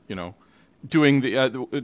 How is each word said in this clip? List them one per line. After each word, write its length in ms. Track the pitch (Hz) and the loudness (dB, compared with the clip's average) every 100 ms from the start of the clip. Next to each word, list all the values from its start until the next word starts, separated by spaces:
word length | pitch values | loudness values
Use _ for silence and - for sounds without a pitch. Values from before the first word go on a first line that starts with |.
| _ | _
you 80 | 95 | -10
know, 180 | 87 98 _ _ _ _ - | -10 -14 _ _ _ _ -2
doing 340 | 160 147 139 | 2 4 4
the, 160 | 131 113 | 2 0
uh, 120 | 131 123 123 143 | -2 -4 -8 -8